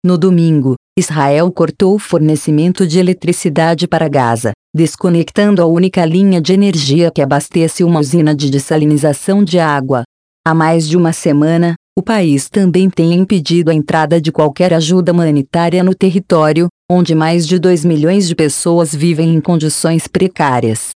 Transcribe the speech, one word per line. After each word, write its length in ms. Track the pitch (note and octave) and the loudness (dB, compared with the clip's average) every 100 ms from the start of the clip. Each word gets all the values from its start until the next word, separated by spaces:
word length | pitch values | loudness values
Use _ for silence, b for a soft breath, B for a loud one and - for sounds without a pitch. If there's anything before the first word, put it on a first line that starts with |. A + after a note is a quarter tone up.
| F3+ | 0
No 100 | F3+ | 2
domingo, 600 | F#3 F3 E3 D3+ C3 B2+ _ - | 2 2 2 2 0 -4 _ -6
Israel 540 | F3 D#3 C#3 D3 F3 | -4 -2 0 2 0
cortou 440 | F3+ D#3+ - F#3+ G#3 | 0 -4 0 0 0
o 40 | |
fornecimento 840 | - E3 D#3 D3+ - D3+ E3+ F3+ F#3 | -2 0 0 0 0 0 0 0 0
de 140 | E3+ | 0
eletricidade 880 | F3+ F#3 - F3 F3+ D3 D#3+ E3 F3 | 0 -2 -4 -4 -2 0 0 0 -2
para 200 | E3 D#3+ | -2 0
Gaza, 440 | C#3+ A#2+ A#2 A2+ - _ | 0 0 0 -4 -8 _
desconectando 880 | D#3 D#3+ - F3+ E3+ D#3+ - G#3 G3 | -2 -2 0 0 0 -2 0 2 2
a 40 | E3+ | 2
única 400 | E3+ F#3 F#3 E3 | 2 0 0 0
linha 340 | E3+ G3 F3+ | 2 2 2
de 140 | D3+ | 0
energia 560 | F#3+ G3+ E3 C#3 D3+ E3+ | 2 2 0 0 2 2
que 120 | - | 0
abastece 640 | C3+ C#3+ - F3 D#3+ - | 0 -2 -2 -2 -2 0
uma 160 | E3+ E3 | 0 0
usina 360 | C#3+ E3+ D3+ D3 | 0 0 2 0
de 140 | C#3+ | -2
dessalinização 920 | C3+ - D#3 D3+ D3+ D3+ C#3+ - G3 | -2 -2 0 2 0 0 -2 -2 0
de 140 | F#3+ F3 | 0 0
água. 440 | D#3+ C#3+ C3 C3 A#2+ _ _ _ D#3+ | 0 -2 -2 -4 -4 _ _ _ -2
Há 80 | |
mais 340 | D#3+ D#3+ E3 D3+ | 0 2 0 0
de 80 | F3 | 0
uma 160 | E3 | 0
semana, 600 | E3 F3 D3 D#3 E3 E3+ E3+ _ - | -2 0 0 2 2 0 -4 _ -8
o 40 | |
país 480 | F3+ A3 E3+ C#3 - | -4 -2 0 0 -2
também 400 | G#3 F#3+ F3 F#3+ | 0 0 2 0
tem 240 | - E3 | 0 0
impedido 560 | F3 F#3+ G3 C#3+ E3+ E3 | 0 0 -2 0 0 2
a 40 | |
entrada 480 | D#3 D3 D#3+ D3+ E3+ | 0 0 -2 0 0
de 100 | D#3 | 0
qualquer 420 | - D3+ D3 F3+ | 0 -2 0 0
ajuda 380 | E3 D#3 F#3 F3+ | 0 2 0 2
humanitária 720 | F3 D#3+ D3 C#3 E3+ E3+ F3+ | 0 2 0 0 -2 0 0
no 100 | F#3 | 0
território, 760 | F#3+ F#3+ F#3 - E3+ D#3 D#3 F3 _ _ | 0 0 0 0 2 2 2 -2 _ _
onde 240 | F3+ E3+ | 0 2
mais 320 | D#3+ D#3 E3+ D#3 | 0 0 0 0
de 140 | F3+ | 0
dois 240 | F3+ F3 | 2 2
milhões 420 | E3+ D#3 D#3 G3 F3+ | 0 0 2 0 0
de 100 | E3+ | 0
pessoas 600 | D3+ - F3 E3+ E3 D3 | -2 -2 -2 0 0 -2
vivem 400 | E3+ D#3 E3 D#3+ | -2 0 0 0
em 60 | |
condições 680 | D3+ E3+ D#3 - E3 E3 - | 0 -2 -2 -2 -2 -2 -2
precárias. 840 | - F#3 - D3 B2 A#2 G#2+ - | -2 -2 0 -2 0 -2 -4 -8